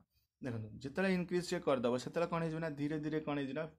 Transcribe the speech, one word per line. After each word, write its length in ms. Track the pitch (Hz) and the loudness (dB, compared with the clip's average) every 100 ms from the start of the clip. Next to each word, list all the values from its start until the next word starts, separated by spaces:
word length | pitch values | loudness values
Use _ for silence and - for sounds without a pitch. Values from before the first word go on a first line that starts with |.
| _ _ _ _ | _ _ _ _
ଦେଖନ୍ତୁ, 260 | 131 113 110 110 | -6 -6 -8 -10
ଯେତେବେଳେ 300 | 139 143 190 | -4 0 2
ଇନକ୍ରିଜ୍ 320 | 185 175 175 170 | 2 2 0 0
ସେ 100 | 170 | 0
କରିଦବ, 340 | 160 131 120 123 | 2 4 4 2
ସେତେବେଳେ 320 | 156 170 170 | 0 0 2
କ'ଣ 100 | 170 | 2
ହେଇଯିବ 180 | 165 156 | 0 -2
ନା, 100 | 165 | -4
ଧୀରେ 260 | 143 147 156 | -2 -2 0
ଧୀରେ 180 | 151 156 | 0 0
କ'ଣ 160 | 151 143 | 0 0
ହେଇଯିବ 180 | 135 139 | -2 -4
ନା, 60 | 160 | -6